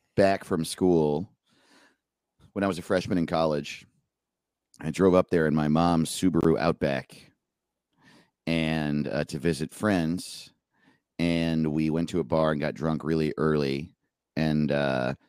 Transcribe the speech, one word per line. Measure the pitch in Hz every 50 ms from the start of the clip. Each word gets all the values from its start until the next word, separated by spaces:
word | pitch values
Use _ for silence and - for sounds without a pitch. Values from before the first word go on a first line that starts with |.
| _ _ _ -
back | 98 98 98 95 -
from | - 98 85 80
school, | - - - 95 92 87 82 78 76 73 76 95 - _ _ _ _ _ _ _ _ _ _ _ _ _ _ _ _ _ _ _ _ _ _ _ _ _
when | 101 101
I | 98
was | 90 82
a |
freshman | 90 - 101 90 85 - 107 87
in | 82 80
college, | 87 80 82 80 76 73 73 - - - - _ _ _ _ _ _ _ _ _ _ _ _ _ _ _ _ _ _ _
I | - 80
drove | 76 - 92 95 87
up | 92 87 -
there | - 85 80 78
in | 73
my | 78 76 76
mom's | 76 82 85 87 85 82 80 -
Subaru | - - - 92 78 82 80 82 78 58
Outback | 76 85 80 - - 71 69 65 - - - - - - _ _ _ _ _ _ _ _ _ _ _ _ _ _ _ - - - _ _ _ _ _
and, | - 82 82 80 78 80 78 76 76 73 73 71 -
uh, | - 73 76
to | - - 76
visit | - 85 80 67 78 - -
friends. | - - 107 101 87 80 80 85 90 - - - - - - _ _ _ _ _ _ _ _ _ _ _ _ _ -
And | 85 85 85 85 82 82 80 80 78 78
we | 76 78 78 78
went | 76 82 87 -
to | - 87
a | 76
bar | - 82 80 78 78
and | 78 73
got | 76 76 -
drunk | - 76 80 80 73 -
really | 76 80 80 78 76 - -
early. | 78 78 78 76 71 67 67 71 78 - - _ _ _ _ _ _ _ _
And, | 73 78 78 78 76 76 69
uh, | 71 71 71 69 65 64 62 64 69 - _